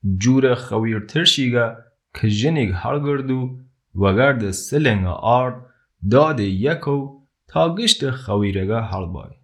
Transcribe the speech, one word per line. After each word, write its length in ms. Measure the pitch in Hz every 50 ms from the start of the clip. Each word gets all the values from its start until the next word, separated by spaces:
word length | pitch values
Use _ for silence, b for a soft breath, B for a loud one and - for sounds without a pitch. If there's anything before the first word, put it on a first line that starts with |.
| -
جوورە 500 | 101 95 92 101 123 131 135 131 131 123
خەویرترشیگە 1120 | 120 - - 107 110 113 113 113 107 104 - - 156 170 170 - - 135 123 120 120 120 113 113 - - _ _ _ _ _ _
کە 120 | - - 110
ژنێک 420 | 104 104 113 151 165 156 127 98 92
هەڵگرد 560 | 87 - 120 135 147 143 143 143 139 131 131
و 120 | 131 131 127 131 127 - - _ _ _ _ _ _
وەگەردە 560 | 92 98 98 95 107 127 143 139 120 107 98 92
سلێنگە 640 | - - - - 147 156 135 110 101 92 90 87
ئارد 400 | - - 110 120 123 127 127 - - b b b b b b b _ -
دادێ 460 | 98 110 131 151 156 151 123 101 98 95 95
یەکە 320 | 107 139 165 - - 143 143 143
و 40 | 139 139 - - _ _ _ _ _
تا 160 | _ - 160 165 170 170
گشتە 360 | 196 233 220 - - - 135 123
خەویرەکە 680 | - - - 107 104 104 101 95 98 92 95 110 117 113
هەڵبای. 520 | 95 92 95 92 82 92 - - - - _